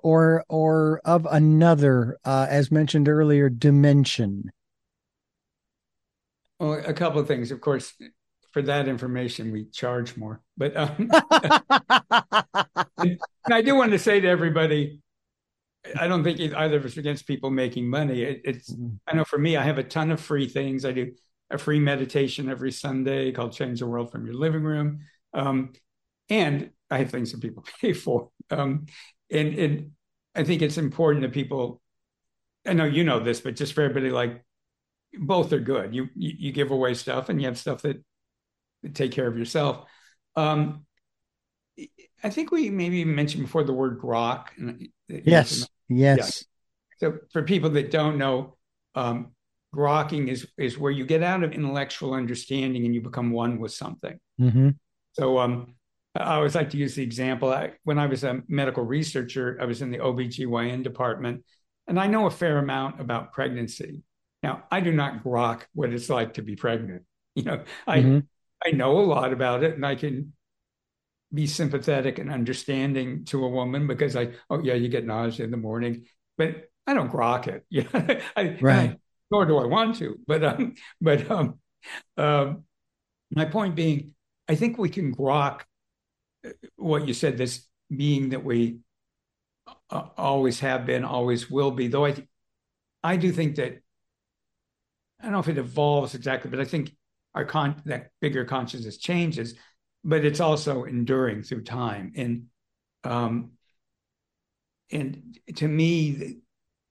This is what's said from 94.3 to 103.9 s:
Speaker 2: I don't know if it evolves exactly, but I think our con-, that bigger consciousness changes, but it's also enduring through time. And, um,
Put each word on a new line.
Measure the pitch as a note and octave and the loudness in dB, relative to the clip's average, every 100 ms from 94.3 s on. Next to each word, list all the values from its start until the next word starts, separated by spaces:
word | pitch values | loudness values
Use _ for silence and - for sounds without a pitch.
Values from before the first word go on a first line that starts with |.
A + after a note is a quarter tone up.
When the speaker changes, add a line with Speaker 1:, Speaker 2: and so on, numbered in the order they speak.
| _ _ _ _ _ _ _ _ _ | _ _ _ _ _ _ _ _ _
Speaker 2:
I | A#3 | -4
don't | |
know | G3+ | -2
if | D3+ | 0
it | C#3+ | -2
evolves | B2 C3 D3 D3 C3 | -4 0 2 2 0
exactly, | C3 B2+ C3 - | -4 -6 -4 -4
but | B2+ | -6
I | C3 | -4
think | E3 C#3 - _ _ _ | -4 -6 -10 _ _ _
our | - - | -8 -4
con-, | D#3 C#3+ D3 D#3 | -2 -2 -4 -8
that | B2 - _ | -10 -12 _
bigger | D3+ C3 | -4 -2
consciousness | B2 C3 A#2+ B2+ A2 - | -4 -4 -6 -8 -12 -10
changes, | - F3 E3+ D#3 A2+ - _ _ _ _ | -4 0 0 -2 -8 -12 _ _ _ _
but | D#3+ D#3 D3 | -2 2 2
it's | D3 | 2
also | E3+ D3+ D3 C3+ | 2 2 0 -4
enduring | B2 A#2+ A#2+ C3 B2+ G#2+ | -4 -4 0 2 0 -2
through | G#2 B2 | -8 -10
time. | G#2+ A#2+ A#2 G2+ F#2+ - | -8 -6 -6 -6 -10 -8
And, | B2 A#2+ A#2+ _ _ _ _ _ | -6 -6 -8 _ _ _ _ _
um, | C3 A#2+ A#2 A#2 A#2 _ _ _ _ | -6 -4 -2 -4 -6 _ _ _ _